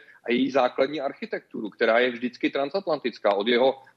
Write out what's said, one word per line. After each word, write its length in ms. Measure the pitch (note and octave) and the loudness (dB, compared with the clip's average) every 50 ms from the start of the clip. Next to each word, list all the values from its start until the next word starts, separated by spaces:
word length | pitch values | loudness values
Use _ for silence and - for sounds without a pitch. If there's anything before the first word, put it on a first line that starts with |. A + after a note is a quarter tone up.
| - - - _ - | -4 -12 -20 _ -4
a 80 | A#2 | -2
její 200 | A#2+ A#2+ C3 C3+ | 0 0 0 2
základní 500 | B2+ C3+ B2 B2 - - C3+ C#3+ D3 D3+ | 2 2 2 2 2 0 0 0 -2 -4
architekturu, 680 | C3 C#3 - - A#3 - G#3 - - _ - A#2+ A2 F#2+ | -6 -6 -8 -10 -10 -10 -10 -10 -10 _ -12 -10 -10 -10
která 300 | - - A#2 A2 A2+ A#2+ | -4 0 2 4 4 4
je 120 | B2 B2+ | 2 0
vždycky 380 | A#2+ A2+ B2 A#2+ - - D#3+ D3 | 0 -4 -6 -8 -4 -4 -4 -4
transatlantická 840 | - C#3 C#3 C#3 - G3 - E3+ D3+ C#3 - A#2 - - - G#2 G2+ | -2 -4 -4 -4 -4 -4 -2 -2 -2 -2 -2 -6 -4 -2 0 0 2
od 140 | G2 G2+ | 2 2
jeho, 320 | A#2+ A#2+ A#2 C3 C3+ - - - - _ | 2 2 4 4 2 2 0 -6 -20 _